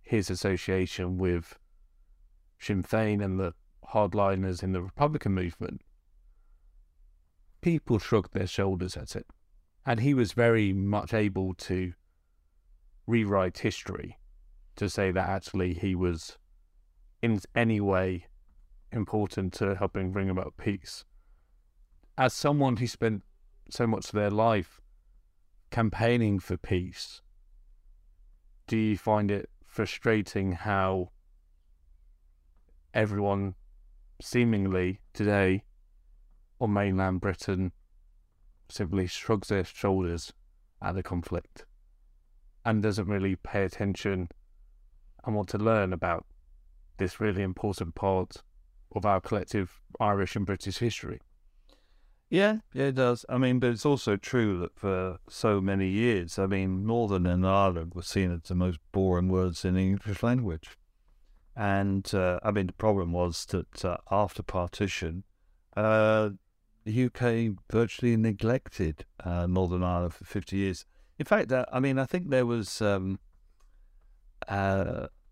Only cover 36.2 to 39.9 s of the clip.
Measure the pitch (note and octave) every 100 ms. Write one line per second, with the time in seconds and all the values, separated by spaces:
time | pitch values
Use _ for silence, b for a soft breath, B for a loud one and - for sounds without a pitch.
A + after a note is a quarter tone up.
36.2 | - - _ - A2+ G2+ G2+ F#2+ F#2+ F#2
37.2 | G2+ F2+ - F#2+ F#2 - _ _ - _
38.2 | _ _ - _ - - F2+ G2 F2+ -
39.2 | - G#2+ - G2+ F2+ - G2+